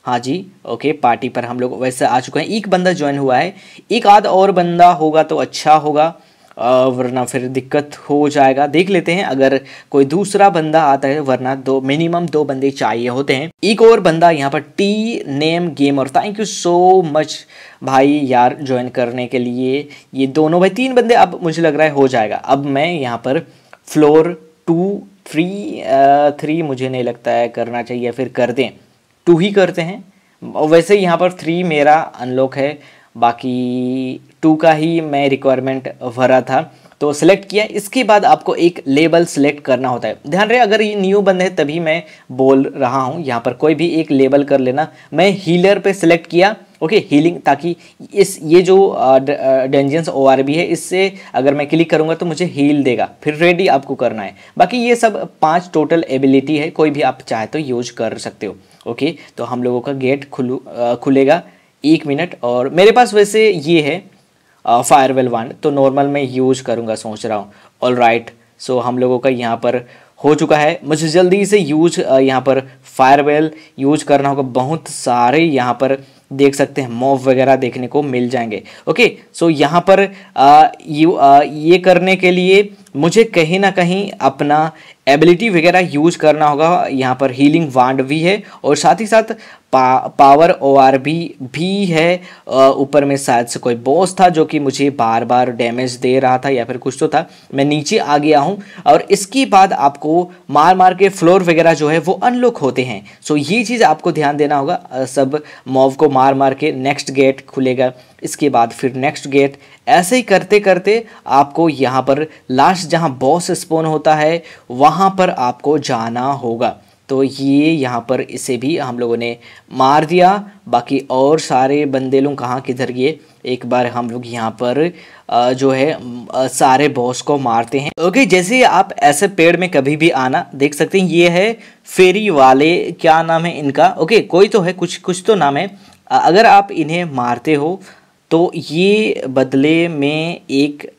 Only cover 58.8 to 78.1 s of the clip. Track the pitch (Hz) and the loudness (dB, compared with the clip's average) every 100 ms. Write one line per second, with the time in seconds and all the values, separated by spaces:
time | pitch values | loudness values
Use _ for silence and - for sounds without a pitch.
58.8 | - 117 139 170 - - 120 123 123 123 | -12 -6 -6 -6 -18 -12 -8 -6 -4 -4
59.8 | 123 139 127 139 135 - 123 131 - 90 | -6 -6 -2 -4 -6 -8 -6 -6 -10 -6
60.8 | 120 120 143 135 135 170 180 _ _ _ | -4 -4 0 2 2 0 -2 _ _ _
61.8 | 143 160 147 139 175 - 120 123 131 156 | 0 0 0 -6 -6 -6 -4 -2 -2 4
62.8 | 202 226 247 208 208 214 220 180 143 170 | 4 4 2 2 2 2 2 0 0 0
63.8 | 143 170 - _ _ _ _ _ - 120 | 0 -6 -10 _ _ _ _ _ 0 0
64.8 | 120 151 131 131 127 117 117 - 156 143 | 4 4 4 2 0 -4 -8 -6 -4 2
65.8 | 135 135 143 143 135 127 131 131 131 117 | 2 2 -2 -2 -4 -2 0 0 -4 -6
66.8 | 113 110 113 107 113 107 98 _ _ _ | -4 -8 -8 -10 -6 -6 -8 _ _ _
67.8 | 123 123 123 120 117 _ _ _ - 127 | -2 2 2 2 -4 _ _ _ -4 -2
68.8 | 120 123 127 127 135 123 120 117 120 120 | -2 -2 0 0 0 -2 -4 -2 -2 -4
69.8 | 123 - _ _ 143 151 156 151 151 170 | -8 -20 _ _ 0 2 2 2 2 -2
70.8 | 135 151 160 165 180 196 196 208 147 151 | -4 -4 0 2 2 2 2 0 0 0
71.8 | 170 175 - 135 135 131 131 135 131 - | 0 0 0 2 2 0 0 -2 -4 -20
72.8 | - - 131 143 143 147 156 156 - - | -14 0 4 4 2 0 -2 -8 -20 -4
73.8 | 135 151 - 143 139 139 131 123 135 160 | -2 -2 0 0 0 -4 -4 -4 -2 -6
74.8 | - - - 120 120 147 170 135 123 117 | -8 -8 -2 0 2 2 2 0 -2 -2
75.8 | 131 135 135 _ _ 135 139 139 139 139 | -2 -2 -6 _ _ 0 0 2 -4 -4
76.8 | 127 117 131 135 131 131 131 131 123 127 | -8 -4 -2 0 0 2 2 2 0 -6
77.8 | 123 147 147 | -4 -4 -2